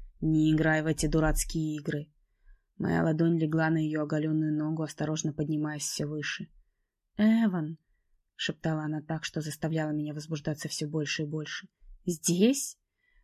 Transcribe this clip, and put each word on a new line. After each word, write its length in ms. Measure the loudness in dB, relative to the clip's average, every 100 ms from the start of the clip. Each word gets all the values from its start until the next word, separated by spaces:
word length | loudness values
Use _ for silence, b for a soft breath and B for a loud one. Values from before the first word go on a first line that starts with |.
| -18 -4
Не 320 | 2 4 6
играй 300 | 6 4 2
в 40 | 2
эти 200 | 0 2
дурацкие 720 | 2 4 2 0 -2 -2 -4
игры». 320 | -4 -6 -6 _ _ _ -20 -20 _ -6
Моя 280 | 0 2
ладонь 340 | 2 4 4 4
легла 320 | 2 2 2
на 80 | 2
её 240 | 0 -2
оголённую 500 | -2 0 0 2 2
ногу, 300 | 0 0 -2
осторожно 500 | -4 -4 -4 -2 -2
поднимаясь 520 | -2 -2 -2 -2 -4
всё 220 | -6 -4 -4
выше. 420 | -4 -6 -8 -10 -18 _ _ _ _ _ 2
«Эван», 640 | 4 6 4 0 -4 -8 _ _ _ _ _
шептала 480 | -8 -6 -4 -2 -2
она 180 | -2 -4
так, 240 | -4 -6
что 160 | -4 -6
заставляла 500 | -6 -4 -2 -2 -2
меня 220 | -2 -4
возбуждаться 560 | -6 -6 -6 -4 -6 -6
всё 200 | -6 -4
больше 340 | -2 -2 -4
и 40 | -4
больше. 420 | -6 -6 -10 -14 _ -20 -10
«Здесь?» 760 | -6 -2 0 4 4 4 -4 -12 _ _ _ _